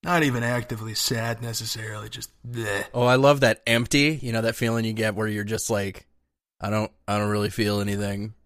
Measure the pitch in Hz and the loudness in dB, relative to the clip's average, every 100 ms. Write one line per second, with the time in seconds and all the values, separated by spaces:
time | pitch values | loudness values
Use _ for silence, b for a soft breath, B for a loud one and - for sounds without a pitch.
0 | - 175 147 123 120 123 117 117 110 107 | 0 2 2 2 0 -2 -4 -8 -6 -4
1 | - 120 113 113 117 113 113 113 107 107 | -2 -2 -2 -4 -6 -6 -6 -8 -8 -10
2 | 107 - - _ 120 120 107 101 - 120 | -12 -12 -14 _ -10 -6 -4 -4 -4 2
3 | 123 127 139 143 131 113 - 117 120 147 | 4 6 6 6 4 2 2 2 4 2
4 | 147 156 123 113 113 113 117 113 113 110 | 2 0 -2 0 0 0 0 0 0 0
5 | 110 104 107 107 104 107 - 107 98 95 | -2 0 -2 -2 -2 -4 0 0 -2 -8
6 | _ _ _ _ _ _ 101 107 107 _ | _ _ _ _ _ _ -2 -2 -2 _
7 | - 104 104 104 104 101 104 104 101 101 | -4 0 2 0 0 0 0 0 0 -2
8 | 104 98 107 107 | -4 -4 -8 -12